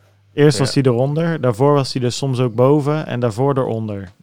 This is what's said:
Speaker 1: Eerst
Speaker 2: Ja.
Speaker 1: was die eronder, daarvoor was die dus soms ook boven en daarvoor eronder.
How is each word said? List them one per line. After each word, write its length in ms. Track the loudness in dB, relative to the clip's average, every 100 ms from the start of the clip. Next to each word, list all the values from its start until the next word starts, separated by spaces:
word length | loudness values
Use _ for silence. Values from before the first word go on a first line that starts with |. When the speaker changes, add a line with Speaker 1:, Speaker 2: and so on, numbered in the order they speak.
| _ _ _
Speaker 1:
Eerst 260 | 2 4 4
Speaker 2:
Ja. 60 |
Speaker 1:
was 80 | 0
die 140 | 2 2
eronder, 540 | 2 0 0 -2 0
daarvoor 340 | -2 2 2
was 180 | 2 0
die 80 | -2
dus 160 | -4 -2
soms 240 | -4 -2
ook 140 | -2
boven 520 | 2 2 4 0 -4 -4
en 140 | -4
daarvoor 380 | -2 -2 -2 0
eronder. 500 | -2 -4 -6 -8 -12 -18